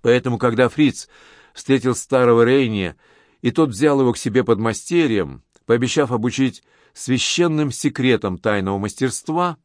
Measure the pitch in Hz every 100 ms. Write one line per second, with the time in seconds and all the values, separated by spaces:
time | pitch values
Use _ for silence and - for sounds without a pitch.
0 | 120 123 127 113 123 110 123 - 147 -
1 | - _ - _ _ - - 135 127 120
2 | - 131 123 117 117 135 123 104 90 -
3 | _ _ _ _ 120 120 156 101 151 139
4 | 127 113 - 113 107 107 113 104 - 175
5 | 151 107 78 64 _ _ - 120 123 -
6 | 190 120 117 127 135 - _ _ _ -
7 | - 127 - - 175 151 147 - 147 -
8 | 127 113 101 90 110 104 95 98 104 -
9 | 131 - - 160 180 165